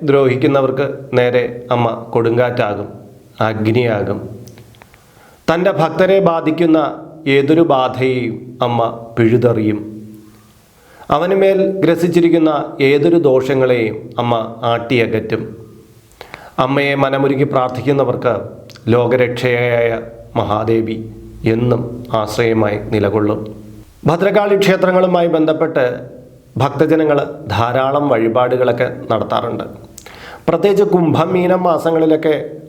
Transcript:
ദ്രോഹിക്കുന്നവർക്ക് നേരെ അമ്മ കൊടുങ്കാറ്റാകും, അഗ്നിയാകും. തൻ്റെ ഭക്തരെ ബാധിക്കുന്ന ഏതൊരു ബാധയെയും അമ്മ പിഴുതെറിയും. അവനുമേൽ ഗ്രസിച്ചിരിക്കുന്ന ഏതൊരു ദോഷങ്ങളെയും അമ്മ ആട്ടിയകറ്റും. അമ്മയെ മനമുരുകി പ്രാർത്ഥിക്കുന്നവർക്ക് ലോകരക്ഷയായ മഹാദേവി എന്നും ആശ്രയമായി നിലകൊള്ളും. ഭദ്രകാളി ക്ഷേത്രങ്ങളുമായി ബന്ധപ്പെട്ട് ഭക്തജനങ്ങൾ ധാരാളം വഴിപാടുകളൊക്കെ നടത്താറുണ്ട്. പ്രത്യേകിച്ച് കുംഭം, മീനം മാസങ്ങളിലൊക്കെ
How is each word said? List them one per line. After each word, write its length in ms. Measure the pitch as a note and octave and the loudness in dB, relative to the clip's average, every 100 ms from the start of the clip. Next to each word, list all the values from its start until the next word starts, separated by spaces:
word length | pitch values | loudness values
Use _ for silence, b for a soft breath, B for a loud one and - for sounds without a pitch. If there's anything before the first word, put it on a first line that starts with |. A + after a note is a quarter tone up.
| D3+ | 4
ദ്രോഹിക്കുന്നവർക്ക് 760 | C#3 C3 B2 D3+ C#3 C3+ C3 C#3 - - B2 | 4 4 2 2 2 2 0 -4 -6 -2 0
നേരെ 220 | B2 B2 A#2 - - B2 | 2 2 -2 -8 -2 0
അമ്മ 120 | A#2 A2 - | 0 -2 -4
കൊടുങ്കാറ്റാകും, 720 | A#2+ A#2 A#2 B2 A#2+ G#2+ G2 G#2 - - - - - A2 | 0 0 2 0 0 -2 -2 -8 -12 -20 -20 -20 -4 -2
അഗ്നിയാകും. 720 | G#2+ G#2+ A2+ A#2+ G#2 F#2+ G#2 - - - - - - b b b b b b - | 0 0 2 2 0 -2 -6 -8 -16 -18 -20 -20 -20 b b b b b b -2
തൻ്റെ 220 | E3 F#3 F3+ | 0 0 0
ഭക്തരെ 400 | D#3+ D#3+ F#3 G3 | -2 2 4 4
ബാധിക്കുന്ന 580 | E3+ E3 D#3 D#3 E3+ D#3 C#3 - - - - C#3 | 4 2 -2 0 2 2 2 -6 -16 -10 0 2
ഏതൊരു 280 | C#3 D#3 E3 | 4 4 4
ബാധയെയും 640 | C3+ B2+ - C3 B2+ A#2 G#2 - - B2 | 2 0 0 -2 0 -4 -8 -12 -4 -2
അമ്മ 120 | A#2+ A2+ - - - | 0 -2 -4 -10 0
പിഴുതെറിയും. 600 | A#2 A#2 A#2 A2 G#2+ G#2 - - - - - - - _ _ B B B B | 2 4 2 0 -2 -4 -8 -14 -18 -20 -20 -20 -20 _ _ B B B B
അവനുമേൽ 440 | D3 F3 G3 G3 F#3+ G3 - | -2 0 2 2 2 0 0
ഗ്രസിച്ചിരിക്കുന്ന 680 | D3+ E3 F3 E3+ E3+ E3+ D#3 D3 - - | 0 2 2 2 4 4 2 0 -4 -2
ഏതൊരു 380 | C3+ C#3+ D#3 E3+ C#3+ | 2 4 4 4 4
ദോഷങ്ങളെയും 680 | C3 B2+ C3+ B2+ B2 A2 G#2+ - - | 2 2 0 2 2 0 -4 -10 -4
അമ്മ 120 | A#2+ A#2 A2 - B2 | -2 -2 -4 -6 -2
ആട്ടിയകറ്റും. 720 | A#2 - B2 A2 A2 - - - - - - - - _ B B B B - | -2 -2 0 0 -2 -4 -6 -6 -14 -20 -20 -20 -20 _ B B B B -4
അമ്മയെ 300 | C3 C#3+ C#3 C#3 | -2 0 0 0
മനമുരുകി 440 | C#3 C#3 C#3 C3+ C#3+ | 0 0 0 0 0
പ്രാർത്ഥിക്കുന്നവർക്ക് 800 | C#3 B2+ - C3 C#3 B2 - B2+ G#2 G2 - - - - | 0 -2 -4 -2 0 0 0 -2 -2 -6 -14 -20 -10 0
ലോകരക്ഷയായ 960 | A#2+ A#2+ B2+ B2 B2 B2+ A#2+ B2 A#2 A#2 A#2 A#2 - - A#2+ | 2 2 2 0 0 -2 0 0 0 0 -2 -8 -16 -6 -4
മഹാദേവി 580 | G2+ G#2 A2 A2+ A2 A2 A2+ - - - A2 | -2 -2 0 0 0 -6 -10 -16 -18 -4 -2
എന്നും 280 | A2+ B2 A#2 B2 - - A2 | 0 2 0 -2 -10 -4 -4
ആശ്രയമായി 580 | G#2+ - A#2 A2+ G#2 G#2 G#2+ | -2 -2 0 2 0 -2 -2
നിലകൊള്ളും. 460 | A2 G2+ G#2+ G#2 G#2+ - - - - - - C#3 | 0 0 0 0 -2 -6 -14 -20 -20 -20 -4 -2
ഭദ്രകാളി 460 | F3 F#3+ G3 G3+ G3 | 0 2 2 2 2
ക്ഷേത്രങ്ങളുമായി 680 | G3 F#3 F#3 F#3 F3+ F3 E3+ D#3+ | 2 2 2 2 2 2 2 2
ബന്ധപ്പെട്ട് 480 | D#3 D#3 D#3+ C#3+ B2 B2 - - - - - - | 0 0 0 0 -2 -4 -12 -20 -20 -20 -12 -2
ഭക്തജനങ്ങൾ 580 | C#3 C#3 D3+ D#3+ D#3 D3 - - - | -2 0 2 2 2 0 -2 -8 -6
ധാരാളം 500 | G2+ A#2 B2+ C3 C#3+ D3 | -2 0 0 0 0 2
വഴിപാടുകളൊക്കെ 760 | A#2 A2+ A#2 B2 B2 B2 A#2 B2 - - | 2 2 2 0 2 0 0 -2 -4 -4
നടത്താറുണ്ട്. 540 | A2 G2+ A#2+ A#2+ A#2 - - - - B B B B - | -2 0 -2 -4 -8 -10 -14 -20 -20 B B B B -2
പ്രത്യേകിച്ച് 380 | E3 G3+ G3 G#3 | 0 2 2 2
കുംഭം, 340 | F3+ E3 B2 E3+ | 2 2 2 2
മീനം 280 | F#3 F3 F#3 F3+ | 0 2 2 2
മാസങ്ങളിലൊക്കെ 680 | D#3 E3 D#3+ D#3 D#3 D#3+ C#3+ C#3+ - | 0 0 2 2 2 0 -2 -4 -14